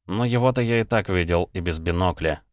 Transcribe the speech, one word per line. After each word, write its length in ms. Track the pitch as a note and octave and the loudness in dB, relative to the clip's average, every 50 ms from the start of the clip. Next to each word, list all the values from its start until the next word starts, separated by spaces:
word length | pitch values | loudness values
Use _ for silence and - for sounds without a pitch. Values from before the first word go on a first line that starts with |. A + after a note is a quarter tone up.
| _ - | _ -6
Ну, 160 | F#2 G#2+ A#2+ | -4 -2 -2
его-то 380 | A#2+ A#2 B2 A#2+ C3 B2+ B2+ | 0 0 2 2 2 2 2
я 180 | A#2+ A2+ A#2 A#2 | 0 2 2 0
и 60 | A2+ | 0
так 240 | - A#2+ A2 F#2+ - | 2 0 0 0 0
видел, 400 | F#2+ F2+ F2 E2 F2 E2+ F2+ - | 0 0 2 2 2 0 0 -2
и 80 | - F#2 | -4 -6
без 200 | E2+ F2 D#2+ D#2+ | -4 -4 -4 -2
бинокля. 640 | D#2+ F2 E2+ F2 F#2 F2+ E2 - E2 D#2+ D2+ - - _ | -2 -2 0 0 0 0 0 0 -2 -2 -2 -2 -6 _